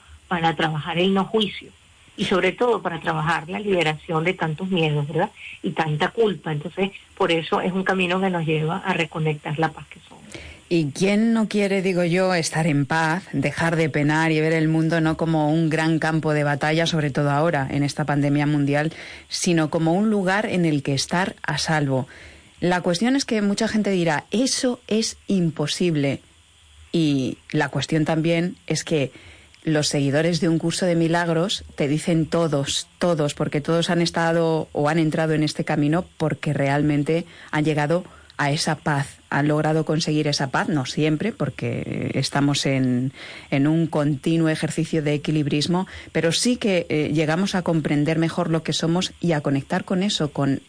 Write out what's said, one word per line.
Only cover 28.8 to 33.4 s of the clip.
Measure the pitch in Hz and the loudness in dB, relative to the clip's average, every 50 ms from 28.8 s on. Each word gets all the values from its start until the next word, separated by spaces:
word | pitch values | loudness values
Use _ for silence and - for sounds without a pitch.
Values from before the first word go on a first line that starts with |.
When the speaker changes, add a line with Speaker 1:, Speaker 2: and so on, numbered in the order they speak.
| - | -2
Speaker 2:
que | - 165 147 135 127 - - - - - - - - - - - | 0 0 0 0 -2 -6 -10 -20 -20 -20 -20 -20 -20 -20 -8 -2
los | 160 156 151 147 | 0 0 0 0
seguidores | - - 147 139 139 135 151 160 170 175 160 | 0 0 0 0 2 2 2 2 2 0 0
de | 196 165 | 2 2
un | 165 | 2
curso | 160 170 170 170 - 196 | 2 0 -2 -2 0 0
de | 180 170 | 2 2
milagros | 165 165 160 165 170 175 170 165 165 170 214 - - - - - | 2 2 2 2 0 0 0 0 0 0 0 -2 -6 -8 -10 -6
te | - 160 | -4 -2
dicen | 135 147 151 - - 170 165 156 | 0 0 0 0 0 0 0 0
todos, | 151 - 170 170 160 147 139 139 - - - - - _ | 0 0 0 0 2 0 0 -2 -2 -4 -6 -6 -10 _
todos, | - - 175 175 147 147 147 - | -2 0 0 2 2 0 -2 -2
porque | - | -2